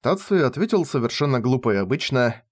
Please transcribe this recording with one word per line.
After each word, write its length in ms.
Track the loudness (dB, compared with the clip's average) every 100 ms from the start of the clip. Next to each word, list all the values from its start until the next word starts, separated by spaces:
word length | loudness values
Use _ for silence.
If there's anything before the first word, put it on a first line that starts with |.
Тацуя 440 | -2 -2 0 2 2
ответил 380 | 0 0 0
совершенно 560 | 0 -2 -2 -2 0 0
глупо 340 | 2 0 2
и 20 | 0
обычно 680 | 0 -4 -2 0 0 -2 _